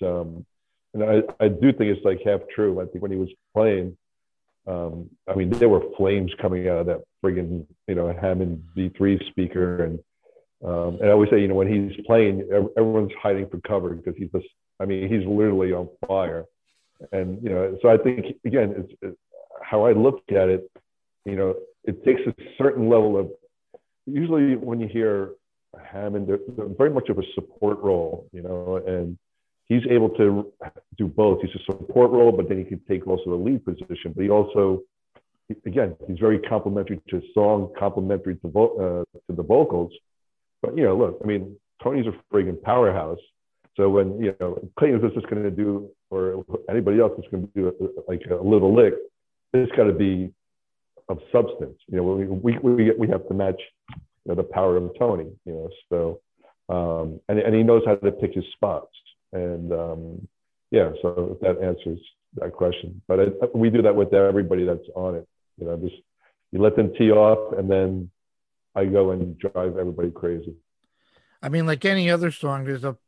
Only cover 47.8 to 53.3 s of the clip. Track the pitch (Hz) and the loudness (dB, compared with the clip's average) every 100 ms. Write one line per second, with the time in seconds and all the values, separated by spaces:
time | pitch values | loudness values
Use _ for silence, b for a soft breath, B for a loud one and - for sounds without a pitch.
47.8 | 95 - - 90 - 87 98 107 95 110 | -6 -8 -8 -8 -4 -2 4 6 6 6
48.8 | 208 - - _ _ _ _ 127 123 - | 6 4 -8 _ _ _ _ 0 2 4
49.8 | 107 92 98 92 90 - _ _ _ _ | 4 4 0 0 -4 -10 _ _ _ _
50.8 | _ _ - 90 - 120 113 - 69 - | _ _ -10 -10 0 2 2 -4 -12 -14
51.8 | - 92 90 98 95 92 117 117 131 123 | -8 -2 0 -2 -2 -2 -2 0 2 4
52.8 | 110 110 107 95 - | 4 2 0 -2 -2